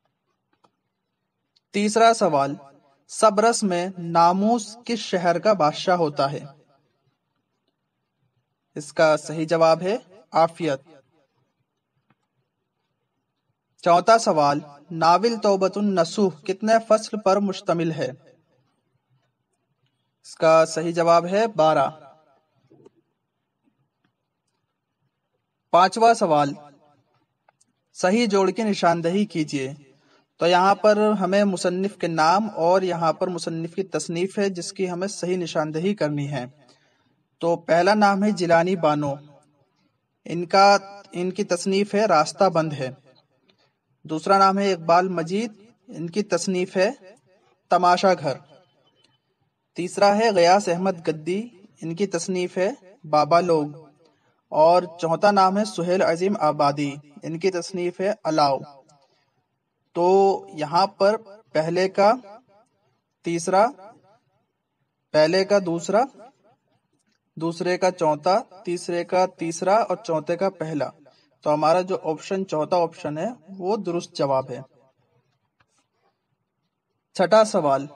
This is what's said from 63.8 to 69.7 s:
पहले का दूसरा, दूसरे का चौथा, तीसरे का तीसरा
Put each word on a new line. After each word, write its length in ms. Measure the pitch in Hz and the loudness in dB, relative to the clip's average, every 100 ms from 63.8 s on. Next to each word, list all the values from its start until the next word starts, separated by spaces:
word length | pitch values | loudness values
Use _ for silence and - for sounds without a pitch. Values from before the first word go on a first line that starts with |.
| 202 - _ _ _ _ _ _ _ _ _ _ _ | -20 -20 _ _ _ _ _ _ _ _ _ _ _
पहले 300 | 151 156 185 | 2 2 2
का 140 | 190 202 | 2 0
दूसरा, 460 | 175 165 165 202 254 - - _ _ _ _ _ _ _ _ _ _ - | 0 -6 -2 0 0 -6 -20 _ _ _ _ _ _ _ _ _ _ -8
दूसरे 400 | 165 170 175 180 | -8 -4 -4 0
का 140 | 185 | 0
चौथा, 720 | 180 156 147 180 208 240 185 | 0 -2 0 0 0 -2 -12
तीसरे 400 | - 175 - 175 | -10 -8 -6 -6
का 200 | 175 185 185 | -2 0 -2
तीसरा 500 | - 170 165 180 | -4 -10 -6 0